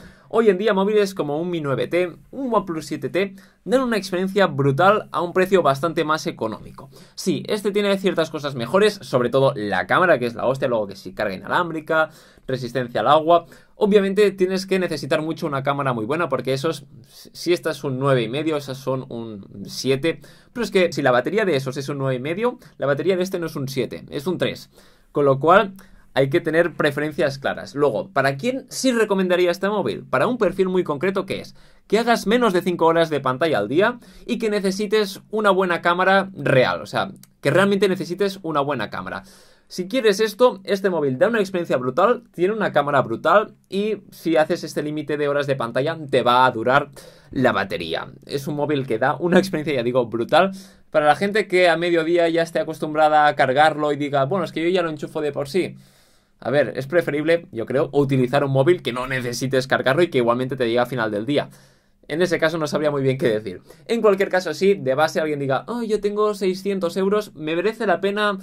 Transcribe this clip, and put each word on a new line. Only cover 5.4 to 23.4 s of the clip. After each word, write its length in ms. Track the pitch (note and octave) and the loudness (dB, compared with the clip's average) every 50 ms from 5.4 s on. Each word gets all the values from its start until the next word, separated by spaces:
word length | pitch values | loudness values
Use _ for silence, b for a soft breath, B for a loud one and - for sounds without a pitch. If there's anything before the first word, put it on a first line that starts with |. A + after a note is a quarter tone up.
| F#3 F#3 F#3+ F3+ C#3+ | 2 4 4 4 4
bastante 400 | C#3 C3+ C3+ E3 E3 D#3 E3+ D3+ | 2 2 2 -2 -2 -2 -2 0
más 240 | D3+ D#3 D#3 - | 0 -2 -2 -2
económico. 600 | E3+ - - A#2 A2 G#2 - - - - - - B B B B B B | -8 -6 -6 -6 -6 -6 -8 -14 -18 -20 -20 -20 B B B B B B
Sí, 280 | - - F#3+ D3+ - - | -4 -2 -2 -2 -2 -2
este 240 | - G#3 G#3 G#3 G#3 | -4 -4 -2 -2 -2
tiene 260 | G3 G#3 G3+ G3+ G3+ | 2 4 4 4 4
ciertas 320 | F#3+ G3 F#3 D#3+ E3+ D#3+ - | 4 2 2 2 2 0 -2
cosas 260 | - D3+ C#3 C#3+ C#3 | -4 -6 -6 -6 -4
mejores, 440 | B2 A#2 - F#3 G3 G#3+ G#3 G#3 - | -4 -2 2 4 6 6 4 2 0
sobre 280 | - - D3 B2 A#2+ A#2 | -4 0 0 2 2 4
todo 240 | B2 C3+ C3+ C3 - | 4 4 4 4 2
la 320 | G#2+ G#2 G2+ F#2+ F2+ F2+ | 0 -2 0 0 0 2
cámara, 320 | F#2 B2 D#3 F#3 F3 D#3 A#2 | 2 2 4 6 4 4 4
que 60 | B2 | 2
es 100 | A#2 A2 | -4 -4
la 100 | G2 F#2+ | -2 -2
hostia, 220 | A#2+ C3+ C3+ C#3+ | -2 0 0 0
luego 200 | B2+ A#2+ A2 G#2 | 0 0 0 -2
que 100 | G2+ G2+ | -4 -8
sí, 160 | - - F#2 F#2+ | -14 -16 -12 -6
carga 220 | - G#2+ G2+ F#2+ | -4 -4 -4 -4
inalámbrica, 760 | F2+ F#2 - C3 E3 F3+ E3 D#3+ D#3 D3+ - D#3+ D#3+ D#3 D#3 B B B B B B B | -6 -6 -2 -2 -2 -2 -2 -6 -8 -4 -2 0 0 0 -2 B B B B B B B
resistencia 540 | - C3 C3+ C3 A#2 B2 C3+ B2 A#2+ A#2+ A2 | -8 -6 -6 -6 -6 -4 -4 -6 -2 -2 0
al 60 | G#2+ | 2
agua. 380 | B2+ D3 D#3 D3+ E3 E3+ E3+ E3+ B B B B B B | 4 4 4 6 4 4 4 2 B B B B B B
Obviamente 560 | - G#3+ G3 G#3 G3+ G3 G3 G3 G#3 G#3 G3 | -2 2 4 4 4 4 4 2 2 2 2
tienes 340 | F#3+ F#3+ F#3 F#3 F#3+ F#3 F#3+ | 2 0 0 0 0 -4 -2
que 140 | F#3+ F#3+ F#3+ | -2 0 0
necesitar 420 | F3+ E3 D#3+ C3+ - C3+ E3 D3+ | 0 -2 -4 -6 -2 -2 -2 -2
mucho 260 | D#3 D#3+ D#3 - F3 | -2 -4 -6 -6 -4
una 160 | D#3 C#3+ C3+ C3+ | -4 -4 -2 -2
cámara 300 | C#3+ C#3+ C#3+ C3+ C3+ B2 | -2 -2 0 -2 -2 -2
muy 120 | A2+ G#2+ | -2 -2
buena, 220 | A2 D3+ E3+ F3 | -2 -2 -2 -2
porque 260 | C3+ C3 A#2+ - D3+ C3+ | -2 -2 -4 -2 -2 -2
esos, 320 | C3 C#3+ E3 D#3 - - - - A2+ A2 | -2 -2 -4 -4 -6 -12 -20 -20 -20 -20
si 460 | _ - - - - - - - E3 F3 | _ -20 -20 -20 -20 -18 -8 -2 0 0
esta 180 | E3+ - E3 | 0 0 -6
es 120 | D3 - - | -6 -4 -6
un 160 | C#3+ B2+ B2+ | -6 -4 -2
nueve 220 | C3+ C#3+ C3+ B2 | 0 0 0 0
y 80 | A2+ G#2+ | -2 -2
medio, 280 | B2 D3+ D3+ D#3+ D3+ | -4 -4 -4 -4 -4
esas 200 | C#3+ C#3 C#3 B2+ | -4 -6 -8 -12
son 280 | C3 - C3 C3 C3 C3 C3 | -8 -6 -6 -6 -6 -8 -10
un 540 | B2 A#2 A2+ A2+ G#2+ G2 G2 - - G2+ G2 | -12 -12 -10 -12 -12 -14 -16 -16 -16 -16 -14
siete, 540 | - - - - B2+ C3+ C3 C#3+ E3 D#3+ B B B B B B B _ | -12 -12 -6 -2 -2 0 0 0 -4 -4 B B B B B B B _
pero 100 | A#3+ A3 | -8 -6
es 80 | - | 0
que 200 | - F#3+ F3+ E3+ | 2 2 2 2
si 100 | D#3+ D#3+ | 0 0
la 100 | C#3 B2+ | 2 4
batería 340 | B2 B2+ - D3+ F3 A3 A3 | 2 2 2 0 -2 0 0
de 100 | F#3 D3+ | 2 0
esos 220 | C3 C3+ C#3 B2+ | 0 -2 -4 -6
es 120 | C#3+ C3+ D3+ | -6 -6 -6
un 80 | D3 | -6
nueve 180 | C#3 C3+ C3+ C3 | -4 -2 -2 -2
y 40 | B2 | -2
medio, 380 | B2+ D3+ E3+ G3+ A#3 B3 B3 B B B B | -4 -6 -4 -2 -2 -4 -4 B B B B
la 100 | - C3+ | -4 -2
batería 300 | C#3 C#3+ C#3 D#3 F#3 F#3+ | -2 0 0 0 0 0
de 60 | F3+ F#3 | 0 0
este 160 | F#3+ F#3+ | -2 -4
no 80 | F3 | -4